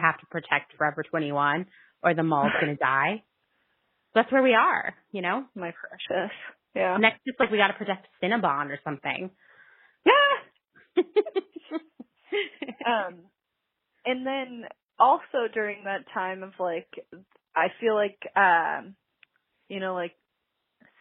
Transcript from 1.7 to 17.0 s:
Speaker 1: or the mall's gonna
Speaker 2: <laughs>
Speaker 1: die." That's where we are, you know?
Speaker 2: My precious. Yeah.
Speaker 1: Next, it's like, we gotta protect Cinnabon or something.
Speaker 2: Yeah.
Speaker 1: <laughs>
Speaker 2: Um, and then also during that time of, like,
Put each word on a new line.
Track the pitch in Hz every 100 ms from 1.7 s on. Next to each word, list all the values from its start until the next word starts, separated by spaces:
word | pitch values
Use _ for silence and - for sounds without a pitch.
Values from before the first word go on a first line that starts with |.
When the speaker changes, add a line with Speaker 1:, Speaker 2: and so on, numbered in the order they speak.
| - _ _
Speaker 1:
or | 170
the | 165
mall's | 160 147 135 -
gonna | 147 143
Speaker 2:
<laughs> |
Speaker 1:
die." | 131 135 147 214 _ _ _ _ _ _ _ _ _
That's | 226 226
where | 269
we | 262
are, | 220 330 - - - _
you | 196
know? | 175 226 269
Speaker 2:
My | 202 170
precious. | - - 190 - 185 202 - - - _
Yeah. | - 185 185
Speaker 1:
Next, | 220 220 262
it's | -
like, | 226
we | 208
gotta | 196
protect | - 202 190 - -
Cinnabon | 180 226 180 139 143
or | 143
something. | 156 143 151 131 185 _ _ _ - _ _ _
Speaker 2:
Yeah. | - 554 571 539 - _ _ _ _ -
Speaker 1:
<laughs> | - 415 415 381 - - - 320 - - 233 _ - 415 370 - 277 208 233
Speaker 2:
Um, | 226 185 175 185 _ _ _ _ _ _ _ 240
and | 254 262
then | 269 254 240 - - _ -
also | 254 320 - 269 226
during | 226 208 202
that | 196 196 175
time | 208 185 190
of, | 190 -
like, | 180 170 - -